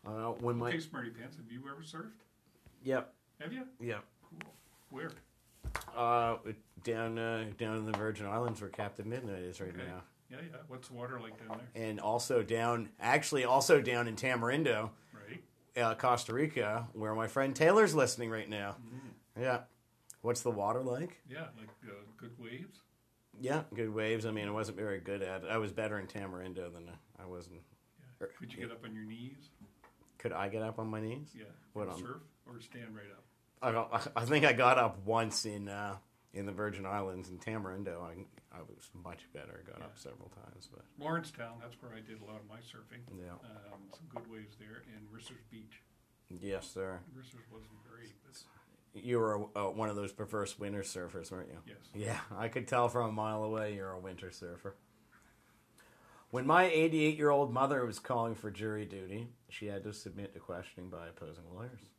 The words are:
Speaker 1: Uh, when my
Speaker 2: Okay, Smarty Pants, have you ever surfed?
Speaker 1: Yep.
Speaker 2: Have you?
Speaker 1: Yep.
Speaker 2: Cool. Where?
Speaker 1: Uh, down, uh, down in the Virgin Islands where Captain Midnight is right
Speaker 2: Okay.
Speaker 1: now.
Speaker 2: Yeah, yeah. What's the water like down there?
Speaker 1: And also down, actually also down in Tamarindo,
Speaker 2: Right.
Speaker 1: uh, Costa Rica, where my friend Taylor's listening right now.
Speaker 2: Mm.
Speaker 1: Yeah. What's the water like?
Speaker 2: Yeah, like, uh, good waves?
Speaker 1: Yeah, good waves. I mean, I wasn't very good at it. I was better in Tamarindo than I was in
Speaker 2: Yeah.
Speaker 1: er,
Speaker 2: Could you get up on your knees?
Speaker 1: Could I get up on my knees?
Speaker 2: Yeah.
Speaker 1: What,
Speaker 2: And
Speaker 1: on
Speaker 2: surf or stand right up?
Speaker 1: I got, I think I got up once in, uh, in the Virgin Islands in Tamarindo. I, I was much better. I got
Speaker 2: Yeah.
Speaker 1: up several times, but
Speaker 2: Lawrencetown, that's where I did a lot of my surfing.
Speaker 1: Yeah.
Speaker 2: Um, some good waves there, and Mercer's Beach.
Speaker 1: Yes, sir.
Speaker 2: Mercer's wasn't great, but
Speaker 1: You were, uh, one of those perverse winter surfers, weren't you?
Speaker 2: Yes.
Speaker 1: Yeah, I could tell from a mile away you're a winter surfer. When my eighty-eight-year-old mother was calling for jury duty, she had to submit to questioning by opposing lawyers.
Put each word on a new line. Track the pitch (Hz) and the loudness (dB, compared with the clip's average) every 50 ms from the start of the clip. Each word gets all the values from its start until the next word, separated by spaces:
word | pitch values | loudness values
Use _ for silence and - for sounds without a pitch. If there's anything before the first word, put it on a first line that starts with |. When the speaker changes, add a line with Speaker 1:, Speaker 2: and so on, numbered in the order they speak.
| - | -10
Speaker 1:
Uh, | 101 110 110 113 117 117 117 | -8 -6 -4 -2 -2 -2 0
when | 120 120 120 | 0 2 2
my | 117 120 120 | 2 0 0
Speaker 2:
Okay, | 127 165 | 0 -2
Smarty | 160 - - 131 120 113 | -4 -6 -8 -8 -8 -8
Pants, | 113 113 120 139 156 | -10 -12 -14 -14 -14
have | 151 117 113 | -16 -14 -12
you | 120 127 135 139 | -12 -12 -10 -12
ever | 139 160 | -12 -12
surfed? | 165 151 160 160 208 220 - - - _ _ _ _ _ _ _ _ - - - | -14 -12 -10 -10 -10 -12 -14 -18 -20 _ _ _ _ _ _ _ _ -20 -20 -6
Speaker 1:
Yep. | - 131 135 123 - - - _ _ _ _ _ | 0 2 2 2 2 -2 -14 _ _ _ _ _
Speaker 2:
Have | 147 170 | -8 -8
you? | 240 262 262 254 - _ | -6 -8 -8 -10 -12 _
Speaker 1:
Yep. | 117 120 110 104 - _ _ _ - - | -4 -4 -4 -4 -8 _ _ _ -20 -20
Speaker 2:
Cool. | 170 160 - - - - - - _ - - _ | -14 -14 -14 -14 -14 -20 -20 -20 _ -20 -20 _
Where? | 135 131 160 165 160 - - _ _ _ _ _ _ - - - - - - - - | -10 -8 -8 -10 -10 -14 -20 _ _ _ _ _ _ -10 -10 -6 -6 -6 -8 -6 -2
Speaker 1:
Uh, | 120 120 117 120 120 117 117 113 - - 110 107 - - _ _ - | 2 4 6 8 8 8 6 2 0 -2 -8 -8 -8 -12 _ _ -6
down, | 87 117 113 113 117 113 113 117 | -2 -2 0 0 0 0 0 0
uh, | 113 113 117 110 110 107 107 | 0 0 0 0 -2 -4 -4
down | 107 120 110 110 110 | -4 -2 0 0 0
in | 107 | 0
the | 110 107 | 0 0
Virgin | 101 107 110 104 92 104 | 0 0 -2 -2 -2 -4
Islands | 98 104 113 123 117 110 101 | -2 0 0 0 0 -2 -2
where | 104 92 | -6 -8
Captain | - - 104 101 - - 101 110 | -4 -4 -4 -4 -4 -6 -6 -6
Midnight | 120 131 123 107 98 92 | -6 -6 -4 -6 -6 -6
is | 90 90 90 - | -6 -8 -8 -8
right | 98 92 | -8 -8
Speaker 2:
Okay. | 87 90 85 | -8 -8 -8
Speaker 1:
now. | 90 90 92 87 - _ _ _ _ | -8 -10 -12 -14 -16 _ _ _ _
Speaker 2:
Yeah, | 127 139 165 165 | -14 -14 -12 -14
yeah. | 151 123 123 | -14 -16 -14
What's | - 127 127 - - | -14 -14 -14 -14 -14
the | 127 | -10
water | 120 123 123 131 120 | -8 -8 -6 -6 -8
like | 113 113 110 110 113 | -10 -10 -12 -14 -10
down | 110 110 110 123 120 - | -10 -10 -10 -10 -10 -6
there? | 113 113 110 | -4 -2 -2
Speaker 1:
And | 107 101 | -2 0
also | - 107 113 120 - - 135 120 | 2 2 2 2 2 4 4 4
down, | 107 - 117 117 117 120 120 117 107 - - - | 4 4 2 4 4 4 4 2 0 -6 -8 0
actually | - 117 135 151 151 - 156 135 127 | 4 6 6 6 6 4 2 2 6
also | 120 131 139 135 - 156 143 | 8 6 6 10 10 10 10
down | 120 123 120 120 120 117 | 10 6 4 4 2 2
in | 110 | 0
Tamarindo, | 107 - 131 127 120 113 120 135 151 160 135 113 107 110 107 - - - - | 0 2 2 4 4 4 4 4 4 4 4 4 4 2 -2 -6 -12 -20 -20
Speaker 2:
Right. | - 107 101 107 135 175 - _ _ _ _ _ _ | -20 -18 -14 -14 -14 -14 -16 _ _ _ _ _ _
Speaker 1:
uh, | 123 117 113 110 | 4 4 4 4
Costa | - - 123 120 117 - - 113 | 4 6 4 6 4 2 -2 2
Rica, | 127 151 151 151 131 110 104 107 117 120 117 - | 2 2 2 2 2 2 2 2 0 -2 -4 -4
where | 110 107 107 110 | -4 -2 0 0
my | 110 113 110 | 0 0 0
friend | - 139 135 139 135 | 2 2 2 2 4
Taylor's | - 156 165 196 220 220 180 151 | 8 8 10 10 10 10 8 8
listening | 151 131 117 - 120 120 113 | 6 6 6 4 -2 -2 -2
right | 110 110 107 - | -2 -4 -4 -4
now. | 107 104 101 101 98 - 117 | -4 -2 -2 -4 -6 -8 -12
Speaker 2:
Mm. | 113 123 131 131 120 - - _ _ _ 110 | -12 -12 -12 -12 -14 -16 -18 _ _ _ -2
Speaker 1:
Yeah. | 123 131 123 120 - - _ _ _ _ _ _ _ _ - _ | 0 2 0 0 -2 -8 _ _ _ _ _ _ _ _ -18 _
What's | - 117 120 120 | 0 0 0 2
the | - 120 | 2 0
water | 110 101 98 104 117 127 | 2 2 2 2 2 2
like? | 131 127 120 131 170 175 - - _ 123 | 0 0 0 -2 -2 -6 -8 -16 _ -12
Speaker 2:
Yeah, | 131 156 165 127 117 | -10 -10 -10 -10 -12
like, | 113 107 107 - _ 131 | -16 -18 -18 -18 _ -14
uh, | 110 101 101 104 107 - | -14 -14 -14 -16 -18 -16
good | - 123 113 120 127 | -14 -14 -14 -14 -12
waves? | 117 113 123 135 185 196 - - _ _ _ _ _ _ _ _ _ _ - 104 | -12 -12 -10 -10 -12 -14 -16 -20 _ _ _ _ _ _ _ _ _ _ -12 -6
Speaker 1:
Yeah, | 127 127 143 156 151 - - | -2 0 0 0 -2 -4 -4
good | 113 113 110 104 | -2 -2 -2 0
waves. | 110 107 107 113 110 104 | 0 2 2 2 2 0
I | 113 | -2
mean, | 107 107 104 101 | -2 0 -2 0
I | |
wasn't | 104 110 107 95 90 90 | 0 -2 -2 -2 -4 -4
very | 107 104 98 92 | -4 -2 -4 -4
good | 82 95 98 98 | -4 -4 -4 -2
at | 95 92 92 95 90 | -2 -4 -4 -6 -4
it. | 87 | 0
I | 110 113 | 0 0
was | 107 101 | 0 0
better | 87 113 110 107 107 101 | 0 -2 -2 0 -2 -4
in | 95 92 | -6 -6
Tamarindo | - 104 98 95 92 90 92 92 90 92 90 87 | -6 -6 -6 -6 -6 -8 -8 -8 -6 -6 -8 -8
than | 85 85 85 85 87 85 _ _ - - | -10 -12 -14 -16 -16 -18 _ _ -18 -16
I | 92 | -12
was | 90 90 87 87 | -10 -10 -12 -12
in | 87 85 | -14 -18
Speaker 2:
Yeah. | 82 - _ - _ _ _ _ - - - - _ - | -20 -20 _ -20 _ _ _ _ -20 -20 -20 -10 _ -10
Speaker 1:
er, | - - - | -10 -8 -12
Speaker 2:
Could | - 117 | -14 -12
you | - - | -10 -10
get | 120 117 | -8 -10
up | 117 117 113 | -10 -12 -12
on | 110 110 | -12 -10
your | 110 107 | -10 -10
knees? | 107 113 117 120 131 143 147 - - _ _ - - _ _ - - _ _ - _ _ - | -10 -10 -10 -10 -12 -12 -16 -20 -20 _ _ -20 -20 _ _ -20 -20 _ _ -20 _ _ -6
Speaker 1:
Could | - - | -4 -2
I | 82 85 98 101 | 0 0 -2 0
get | 101 110 | 0 -2
up | 110 110 110 - | -2 -2 -2 -4
on | 110 110 | -4 -2
my | 110 107 | -2 -2
knees? | 110 110 120 143 151 - - | -2 -4 -4 -6 -10 -14 -16
Speaker 2:
Yeah. | 120 107 104 - - - - | -18 -18 -18 -20 -20 -20 -10
Speaker 1:
What, | _ 107 104 92 | _ -4 -4 -4
Speaker 2:
And | 87 | -4
Speaker 1:
on | 87 | -6
Speaker 2:
surf | 90 120 135 165 156 - _ _ _ | -8 -8 -10 -12 -14 -20 _ _ _
or | 127 123 117 | -16 -16 -16
stand | 117 - - 123 113 110 110 | -16 -14 -14 -14 -12 -12 -12
right | 104 101 101 | -14 -14 -16
up? | 98 95 - _ _ _ _ _ _ _ | -18 -20 -20 _ _ _ _ _ _ _
Speaker 1:
I | 131 123 | 2 4
got, | 113 117 113 - - 113 - 143 - | 4 4 2 4 2 0 0 2 0
I | 113 117 | 0 4
think | 120 151 147 147 | 6 8 8 10
I | 143 | 8
got | 120 117 127 123 127 127 | 8 10 10 10 10 10
up | 120 110 87 98 95 | 8 4 2 -2 0
once | 104 113 113 113 107 101 - - | 4 4 4 4 4 0 -2 -2
in, | 110 104 101 101 101 | -2 -4 -4 -4 -4
uh, | 101 101 104 101 98 98 - _ _ _ _ _ | -4 -4 -4 -4 -6 -8 -10 _ _ _ _ _
in | - 98 98 | -8 -6 -6
the | 101 | -4
Virgin | 95 90 107 104 98 98 95 | -2 -2 -2 -2 -2 -4 -4
Islands | 95 98 101 98 95 90 92 92 92 | -2 0 0 0 -2 -4 -6 -8 -10
in | 92 87 | -12 -8
Tamarindo. | - 113 110 110 98 92 92 98 101 95 85 85 | -6 -4 -4 -4 -4 -4 -6 -4 -6 -6 -6 -6
I, | 87 85 82 90 98 - - - _ _ - | -8 -10 -10 -12 -14 -16 -18 -20 _ _ -16
I | 87 | -16
was | 80 - - - - - - | -16 -16 -18 -20 -20 -18 -18
much | 90 87 90 85 - - - | -14 -12 -12 -14 -14 -16 -16
better. | - 73 71 - - - | -14 -14 -14 -14 -16 -16
I | - - | -16 -16
got | - - | -14 -14
Speaker 2:
Yeah. | - | -14
Speaker 1:
up | - - - | -16 -16 -16
several | - - - - - - | -16 -16 -16 -14 -18 -18
times, | - - - - - - - - | -18 -18 -20 -20 -20 -20 -20 -20
but | - - - - _ - | -20 -20 -20 -20 _ -6
Speaker 2:
Lawrencetown, | 143 156 165 165 160 - - 127 117 113 113 117 | -2 0 0 0 -2 -4 -10 -10 -10 -10 -10 -14
that's | 117 120 117 - | -14 -16 -16 -16
where | 135 120 113 | -16 -14 -14
I | 110 | -14
did | 110 110 110 107 | -14 -14 -14 -14
a | 104 | -14
lot | 104 107 107 | -14 -14 -14
of | 104 104 | -14 -16
my | 107 120 | -18 -18
surfing. | 120 - - 117 107 - 113 123 120 - 98 92 | -18 -18 -18 -20 -18 -18 -18 -18 -16 -14 -14 -12
Speaker 1:
Yeah. | 90 87 | -12 -12
Speaker 2:
Um, | 87 85 - 113 107 107 101 104 104 98 98 98 | -12 -14 -14 -16 -18 -18 -18 -18 -18 -18 -18 -18
some | - - 165 - | -18 -18 -18 -12
good | - 117 110 113 | -12 -12 -12 -10
waves | 110 110 107 101 104 - | -14 -14 -14 -16 -18 -20
there, | 107 107 113 113 117 120 110 | -18 -16 -16 -16 -16 -16 -18
and | 110 107 104 | -16 -16 -16
Mercer's | 110 117 120 - 127 117 110 - | -16 -14 -14 -14 -16 -18 -18 -18
Beach. | 117 110 107 110 - - _ _ _ _ _ _ _ _ _ _ | -18 -18 -18 -18 -20 -20 _ _ _ _ _ _ _ _ _ _
Speaker 1:
Yes, | 92 87 92 101 98 92 - - | -12 -6 -4 -2 -2 -2 -4 -6
sir. | - 95 95 95 92 87 90 - 127 | -6 -4 -4 -4 -4 -8 -10 -14 -18
Speaker 2:
Mercer's | 131 127 - - 120 117 - | -18 -18 -18 -20 -20 -20 -20
wasn't | 110 113 110 107 110 107 107 117 | -20 -20 -18 -20 -20 -20 -20 -20
great, | 113 117 117 107 - - _ | -20 -18 -18 -20 -20 -20 _
but | 135 123 - - - - - _ _ - _ _ _ - | -20 -20 -20 -20 -20 -20 -20 _ _ -20 _ _ _ -16
Speaker 1:
You | 101 92 123 123 117 | -10 0 2 4 4
were, | 113 110 107 104 104 - - | 6 4 4 0 -2 -4 -2
uh, | 104 101 95 | -2 -2 0
one | - 107 110 107 | 0 0 0 0
of | 104 | 0
those | 101 101 95 | -2 -4 -4
perverse | - - 107 98 - 104 101 98 - - | -4 -6 -6 -4 -2 -2 -2 -2 -4 -6
winter | 104 101 101 101 | -6 -4 -4 -4
surfers, | 95 - - 92 87 85 - 92 82 - | -4 -6 -6 -6 -8 -6 -8 -10 -10 -8
weren't | 92 92 85 - | -8 -10 -10 -10
you? | 67 85 80 | -12 -16 -16
Speaker 2:
Yes. | - - - - - - | -16 -20 -20 -20 -14 -8
Speaker 1:
Yeah, | 101 104 110 117 - - - 104 | -6 -4 -4 -4 -4 -6 -8 -6
I | 92 113 113 | -4 -4 -2
could | - 127 113 - | -2 -4 -2 2
tell | 131 123 120 117 | 4 4 4 4
from | 120 123 117 110 | 4 2 0 2
a | |
mile | 110 107 107 107 110 107 | 0 0 0 0 0 0
away | 110 110 110 110 107 104 104 | -2 0 0 0 -2 -2 -4
you're | 98 95 95 | -4 -6 -6
a | 92 92 | -8 -8
winter | 92 95 92 - 95 90 | -10 -10 -10 -10 -12 -14
surfer. | - - 90 87 87 85 - 98 98 - _ _ _ _ _ _ - - _ - _ _ _ _ _ _ _ _ _ - - - - - - - - - - _ | -12 -12 -12 -12 -12 -10 -12 -12 -12 -12 _ _ _ _ _ _ -20 -20 _ -20 _ _ _ _ _ _ _ _ _ -20 -20 -20 -20 -20 -20 -20 -20 -20 -12 _
When | - 127 131 | -2 0 4
my | 139 160 175 185 | 8 10 10 10
eighty-eight-year-old | 185 165 156 160 165 156 156 151 156 156 156 147 147 143 139 139 123 | 10 8 8 6 8 8 6 6 6 6 6 6 8 8 8 6 4
mother | 117 127 135 135 143 131 123 | 6 4 6 6 6 4 2
was | 113 104 - | 0 -2 -6
calling | - - 127 117 113 117 113 | -2 0 2 2 2 2 0
for | 110 - 107 | -2 -6 -6
jury | 95 92 107 110 107 107 107 | -6 -2 -2 -2 -2 -2 -4
duty, | - 98 95 95 90 98 110 117 120 117 _ _ - | -6 -8 -10 -8 -8 -8 -8 -8 -10 -14 _ _ -16
she | - - 107 | -12 -8 -6
had | 104 101 98 98 | -6 -6 -4 -6
to | 104 | -6
submit | 104 - - 101 87 98 101 98 | -8 -8 -10 -10 -8 -8 -10 -10
to | - 85 | -10 -12
questioning | - - 90 87 90 - - - 90 92 | -10 -8 -8 -8 -8 -10 -12 -14 -12 -10
by | 92 82 85 85 | -10 -10 -12 -12
opposing | 82 - - 78 80 85 82 82 87 | -12 -12 -14 -12 -12 -14 -16 -14 -12
lawyers. | 92 113 127 127 101 104 - _ | -12 -12 -12 -14 -16 -20 -20 _